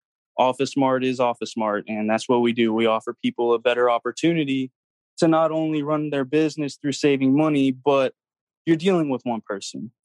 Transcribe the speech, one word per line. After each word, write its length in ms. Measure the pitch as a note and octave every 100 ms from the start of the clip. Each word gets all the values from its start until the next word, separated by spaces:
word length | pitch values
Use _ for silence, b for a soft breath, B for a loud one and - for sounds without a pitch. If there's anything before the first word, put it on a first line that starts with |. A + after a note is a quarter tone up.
| _ _ _ -
Office 380 | B2+ B2+ C3+ -
Mart 280 | C3 C3
is 160 | C3 B2+
Office 360 | B2 A#2+ A2 -
Mart, 280 | A2 G#2 F#2+
and 200 | A2 G#2+
that's 180 | A2 -
what 120 | B2
we 120 | A#2+
do. 200 | A#2 A2+
We 120 | A2 A2+
offer 280 | A2 A#2 A#2+
people 300 | B2+ A#2+ A#2+
a 40 | A#2
better 300 | A#2+ A#2+ B2
opportunity 800 | A#2 B2 - D#3+ E3+ C#3+ C3+ C3 _ _ _ _ -
to 100 | E3
not 240 | D#3+ D#3+
only 300 | D#3+ D#3+ D#3
run 280 | C#3+ D3+ D3+
their 140 | C#3+
business 520 | C3 D3+ D#3 D3 C#3+ -
through 160 | C#3+
saving 440 | C3+ D3 C#3 C3+ C#3
money, 340 | D#3 D3 C3+
but 420 | C3 C3+ C#3 C3 - _ _ _ _
you're 120 | - E3
dealing 320 | F3 F3+ D3+
with 100 | B2+
one 160 | B2 A2+ -
person. 460 | G2 - - A2 _